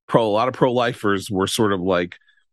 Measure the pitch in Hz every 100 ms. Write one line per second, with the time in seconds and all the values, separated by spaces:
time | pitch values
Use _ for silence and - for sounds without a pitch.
0 | - 123 110 104 123 117 135 123 117 113
1 | 107 98 - 95 98 - 110 98 90 90
2 | 87 - _ _ _